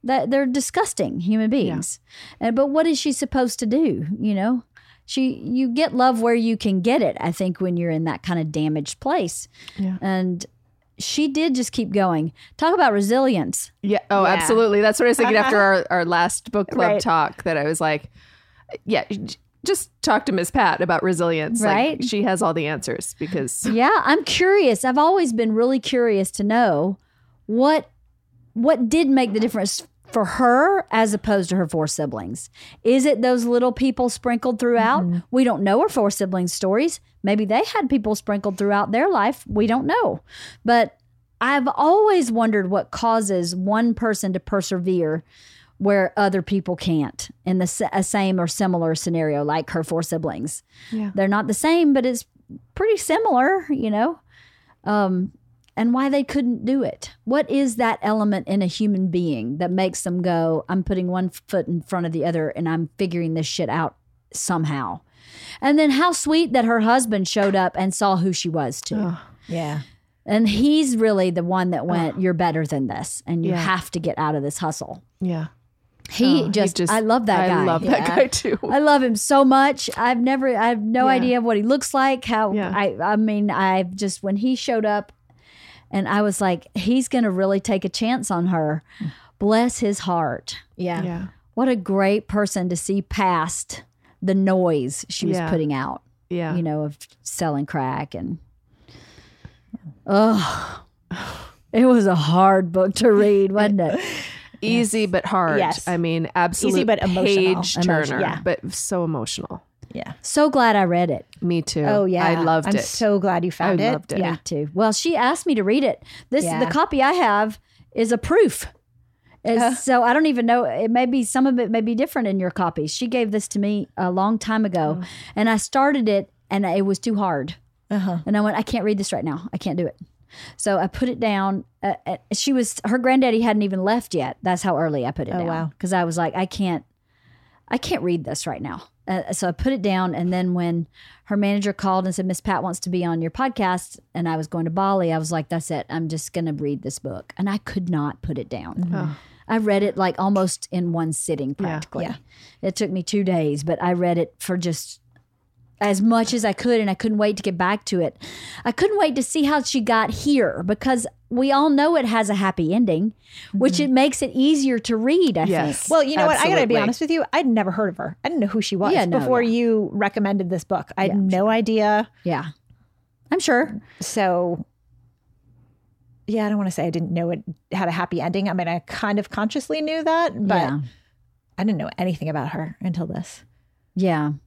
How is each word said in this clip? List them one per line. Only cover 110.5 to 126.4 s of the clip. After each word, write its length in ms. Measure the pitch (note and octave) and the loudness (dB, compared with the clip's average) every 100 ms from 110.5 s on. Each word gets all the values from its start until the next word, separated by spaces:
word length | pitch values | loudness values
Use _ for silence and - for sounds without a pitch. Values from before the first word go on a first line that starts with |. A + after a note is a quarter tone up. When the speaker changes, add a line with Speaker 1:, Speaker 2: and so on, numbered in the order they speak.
Speaker 1:
glad 260 | C4+ A#3 G#3 | 4 4 4
I 80 | |
read 260 | F#3 F3 F3 | 4 2 0
it. 160 | C3 - - | -2 -8 -6
Speaker 2:
Me 220 | F3 E3+ | -2 -2
too. 200 | D#3+ D#3+ D3 | -2 -2 0
Speaker 3:
Oh, 180 | G#3 F#3+ | 2 2
yeah. 200 | F3+ E3 | 2 2
Speaker 2:
I 160 | E3+ | 2
loved 260 | E3 D#3+ D#3 | 2 2 2
Speaker 3:
I'm 80 | G#3 | -2
Speaker 2:
it. 60 | |
Speaker 3:
so 340 | - - A3 G3+ | -2 -2 2 2
glad 260 | F#3+ F3 | 2 0
you 80 | F3 | -2
found 280 | - F3 F#3 | -2 0 2
Speaker 2:
I 40 | |
Speaker 3:
it. 80 | A3 | 0
Speaker 2:
loved 200 | B3+ - | -2 -4
it. 60 | G3+ | -4
Speaker 3:
Yeah. 140 | F3+ | -2
Speaker 1:
Me 60 | D#3+ | -4
too. 240 | - D#3 D3 | -6 -6 -4
Well, 180 | F3 A3 | 0 0
she 220 | G#3 E4+ E4+ | 0 -2 0
asked 300 | B3 E4 F4+ | 0 0 0
me 80 | |
to 80 | A#3+ | 0
read 220 | G3 C4 | 2 2
it. 180 | C4 - - - - | 0 -2 -10 -20 -2
This, 140 | C4+ | -2
Speaker 3:
Yeah. 140 | E3+ A3 | 0 0
Speaker 1:
the 20 | B3+ | 0
copy 320 | C#4+ F4+ C#4+ | 0 0 2
I 100 | C4+ | 2
have 460 | F4+ B3+ G#3 A3 G#3 _ _ - | 4 2 2 0 -4 _ _ -10
is 160 | - A3+ | -2 0
a 60 | A#3 | 0
proof. 480 | - F4+ E4+ - - _ _ _ _ _ _ _ | 2 4 4 0 -12 _ _ _ _ _ _ _
It's, 180 | - A#3 | -2 2
Speaker 3:
Uh. 120 | A#3+ | 2
Speaker 1:
so 280 | B3 - B3 | 0 2 4
I 100 | A#3+ | 4
don't 140 | C#4 D#4 | 4 4
even 180 | B3 A#3 | 2 2
know. 180 | A#3+ | 2
It 260 | G3+ A#2 A3+ | 2 0 0
may 160 | A#3+ B3+ | 2 2
be, 160 | C4 | 0
some 240 | A3+ C4 C4+ | 0 2 2
of 120 | B3 | 2
it 120 | G#3+ | 0
may 100 | A3+ | 0
be 140 | A3 | 0
different 340 | A#3 D4 C#4+ G#3+ | 0 0 0 0
in 120 | F#3+ | 0
your 100 | F3+ | -2
copy. 360 | - F3 D#3+ D3+ | -2 -2 -2 -4
She 200 | - B3 | -4 -2
gave 240 | B3 A3+ | 0 0
this 160 | G#3 - | -2 -2
to 100 | G#3 | -2
me 300 | G3+ G#3 - - | 0 -2 -4 -4
a 140 | F3+ | -2
long 280 | F3+ G3+ A3+ | 0 0 0
time 260 | - A3 | -2 0
ago, 340 | G#3 F3 D3+ D#3+ | 0 0 0 -2
Speaker 2:
Oh. 40 | F3+ - - - | -8 -14 -10 0
Speaker 1:
and 120 | A3 | 2
I 80 | A3 | 2
started 520 | - C4+ C#4 C#4+ G#3+ | 0 2 2 2 2
it, 220 | G3+ G3 _ | 0 -2 _